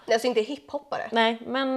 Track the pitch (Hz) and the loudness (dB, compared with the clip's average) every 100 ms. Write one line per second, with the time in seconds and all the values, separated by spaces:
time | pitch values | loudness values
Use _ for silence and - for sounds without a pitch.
0 | - 226 247 226 214 285 - 285 - - | 0 2 2 2 0 -4 -8 -10 -6 -6
1 | - 233 226 233 240 247 269 | -2 2 2 0 -4 -2 0